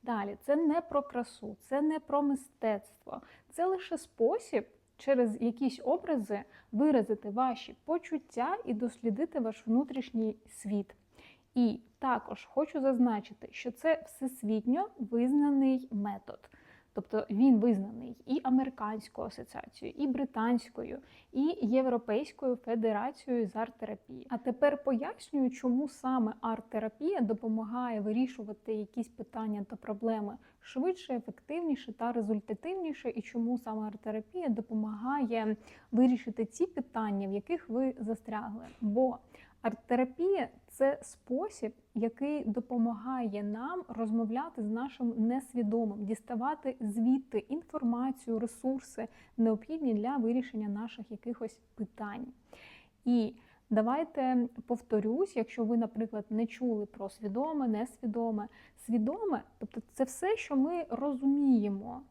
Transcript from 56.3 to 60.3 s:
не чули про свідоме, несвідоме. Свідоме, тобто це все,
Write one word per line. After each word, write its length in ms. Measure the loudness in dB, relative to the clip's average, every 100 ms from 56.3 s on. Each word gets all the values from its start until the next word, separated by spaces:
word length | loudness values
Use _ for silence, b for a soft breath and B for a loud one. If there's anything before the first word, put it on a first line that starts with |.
не 160 | -2 -2
чули 400 | -2 -2 0 -4
про 220 | -8 -10
свідоме, 600 | -6 -4 -2 -2 0 0
несвідоме. 800 | 0 -2 -4 -4 -2 -2 -2 -6 B B _
Свідоме, 640 | 0 2 2 0 -2 -2 -4 _
тобто 220 | -10 -10 -12
це 120 | -4
все, 320 | -4 0 0